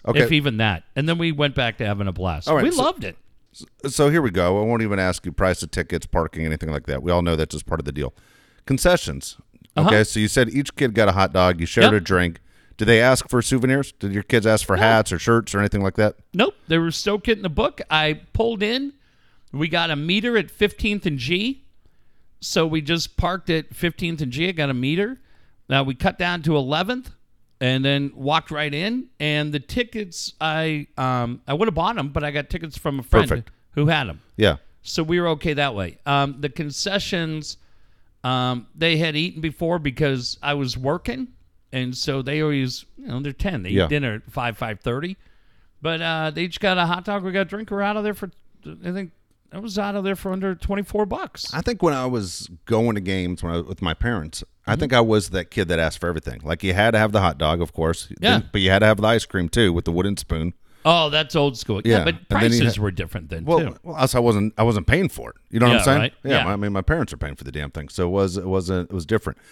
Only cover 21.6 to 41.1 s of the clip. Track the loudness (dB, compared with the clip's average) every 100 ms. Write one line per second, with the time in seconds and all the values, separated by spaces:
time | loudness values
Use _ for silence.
21.6 | -14 -20 -20 _ -20 -20 -20 -16 -4 0
22.6 | 0 -2 -2 -4 -2 -2 -2 -2 -2 -4
23.6 | -4 -4 -4 -2 -6 -4 -6 -2 -4 -2
24.6 | -2 -2 -2 -2 -2 -6 -16 -20 -20 -20
25.6 | -4 -2 -2 -2 -2 0 -4 -2 0 0
26.6 | 0 -2 -2 -4 -8 -20 _ _ _ _
27.6 | 0 2 2 0 -2 -4 -2 -2 -2 -4
28.6 | -4 -4 -4 -4 -8 -6 -2 -2 -2 -4
29.6 | -4 -4 -4 -6 -10 -10 -12 -6 -4 -2
30.6 | -2 -4 -8 -4 -2 -2 -4 -6 -6 -2
31.6 | 0 0 -2 -2 -6 -4 -4 -6 -6 -8
32.6 | -8 -8 -6 -6 4 4 4 0 -6 -20
33.6 | _ 0 2 2 -2 -8 _ 2 4 4
34.6 | -6 _ -8 -4 0 0 0 -2 -2 -2
35.6 | -2 -2 -6 -6 -2 0 0 -4 -8 -6
36.6 | -8 -6 -4 -4 -2 -4 -4 -6 -10 -16
37.6 | -20 -20 -20 _ _ _ -4 0 0 -4
38.6 | -8 -2 0 2 0 -2 -4 -4 -6 -4
39.6 | -2 -2 -2 0 0 0 -6 -6 -4 -2
40.6 | -4 -4 -4 -4 -6